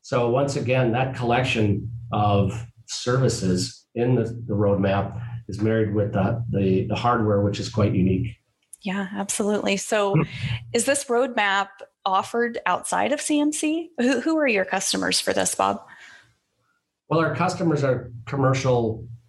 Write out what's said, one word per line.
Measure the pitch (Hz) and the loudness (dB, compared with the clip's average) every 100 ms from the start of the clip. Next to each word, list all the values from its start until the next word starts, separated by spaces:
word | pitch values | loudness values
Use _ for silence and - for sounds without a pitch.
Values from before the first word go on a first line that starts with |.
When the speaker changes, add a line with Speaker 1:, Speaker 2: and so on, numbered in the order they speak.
Speaker 1:
So | - 127 120 | -2 0 2
once | 123 139 - | 2 0 -2
again, | 117 131 123 | 0 2 2
that | 117 - - | 2 -2 -2
collection | 120 120 123 117 107 101 - - - | 0 2 2 2 2 0 -2 -10 -6
of | 107 104 101 95 - - - - | 0 2 4 2 -2 -12 -18 -12
services | - - 127 123 104 92 90 - - _ 117 | -8 -2 2 2 0 0 0 -2 -8 _ -2
in | 120 120 | 2 2
the, | 110 - - | 0 -6 -4
the | |
roadmap | 101 104 98 98 98 - - - - - | 0 2 2 2 0 -2 -6 -10 -12 -10
is | 92 | -2
married | 107 113 107 | 0 2 2
with | 101 101 | 0 0
the, | 98 95 117 - | 0 0 0 -2
the, | 98 95 95 95 | 0 2 2 0
the | 101 | 0
hardware, | 117 117 107 101 | 0 2 2 2
which | 101 101 | 0 -2
is | - | -6
quite | - - | 0 2
unique. | - - 95 - - _ _ _ - | 2 2 0 -2 -8 _ _ _ -12
Speaker 2:
Yeah, | 196 190 190 202 | -6 -6 -6 -6
absolutely. | 196 - 202 208 - 196 | -6 -2 0 0 0 -2
So | - 214 202 196 | 0 0 2 2
Speaker 1:
Hmm. | 147 - - - - | 0 -4 -6 -6 -4
Speaker 2:
is | 233 233 | -2 0
this | 277 - | 0 0
roadmap | 240 262 233 208 196 196 - - _ - | 0 0 0 2 2 -2 -8 -20 _ 0
offered | 190 - 233 233 233 - | 0 0 -2 -2 -2 -2
outside | 180 - - 208 | -2 0 0 0
of | 294 | 0
C | - 302 | 0 2
M | 294 | 2
C? | 302 311 320 330 - | 0 -2 -2 -6 -2
Who, | 247 254 | 0 2
who | 262 320 | 0 2
are | 285 | 2
your | 208 190 | 2 0
customers | 190 - - - - | -2 -2 -2 0 -2
for | - | 0
this, | 95 92 - | 0 0 2
Bob? | 98 101 - - - - _ _ _ _ _ _ _ _ _ | 0 0 -8 -20 -20 -20 _ _ _ _ _ _ _ _ _
Speaker 1:
Well, | 156 | 0
our | 160 | 0
customers | - 175 - 170 143 131 | 0 -2 0 0 2 2
are | 120 - - - | 0 -4 -14 -8
commercial | 139 131 131 131 123 113 110 - - | 2 2 4 2 2 2 -2 -8 -16